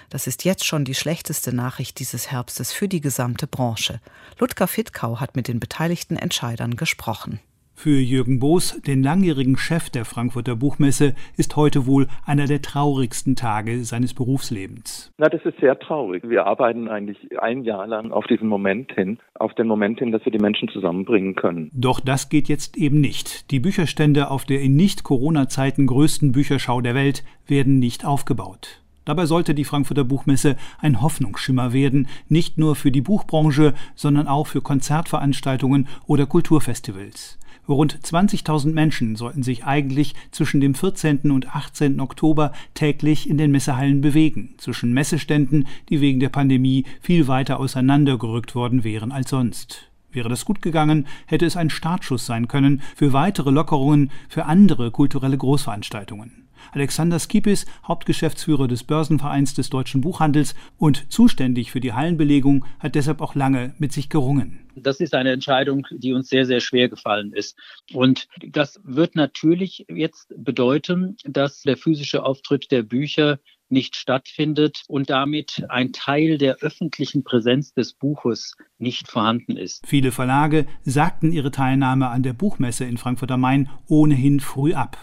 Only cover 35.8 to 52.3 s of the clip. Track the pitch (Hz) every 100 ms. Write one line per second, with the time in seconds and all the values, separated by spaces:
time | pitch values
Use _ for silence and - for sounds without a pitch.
35.8 | 131 - - 147 135 175 - 156 - -
36.8 | - 95 101 - - - - - - 139
37.8 | 151 - - 170 202 - - 151 147 156
38.8 | 156 - 113 107 120 135 123 117 143 147
39.8 | 139 131 143 - - - 147 143 139 135
40.8 | 185 - 160 139 147 135 - 147 - -
41.8 | 143 139 135 - 156 151 147 - - -
42.8 | 151 147 147 151 - 147 151 139 - 123
43.8 | 139 139 147 151 156 104 - - - -
44.8 | 120 127 151 151 - 147 135 151 135 -
45.8 | - 147 143 127 135 143 135 127 131 131
46.8 | - - - 175 135 131 131 127 131 131
47.8 | 131 147 139 127 113 117 - 120 120 127
48.8 | 110 107 110 139 127 131 117 - - -
49.8 | - _ _ 123 113 123 - 202 180 156
50.8 | 151 156 139 - - 156 170 175 156 -
51.8 | 160 180 - 123 -